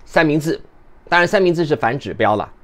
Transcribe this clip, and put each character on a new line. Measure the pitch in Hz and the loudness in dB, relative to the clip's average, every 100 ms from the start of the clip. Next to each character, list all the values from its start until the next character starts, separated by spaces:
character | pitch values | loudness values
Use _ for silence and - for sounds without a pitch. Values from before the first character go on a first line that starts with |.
三 | - - 160 | -4 0 2
明 | 151 | 2
治， | 156 - - - - - - | -2 -6 -8 -20 -20 -20 -2
当 | 175 | 0
然 | 175 | 2
三 | 202 | 2
明 | 185 | 2
治 | 170 156 | 0 0
是 | 151 | 0
反 | 117 135 | -2 -4
指 | 98 80 | -8 -2
标 | 107 104 | 0 0
了， | - - | -4 -12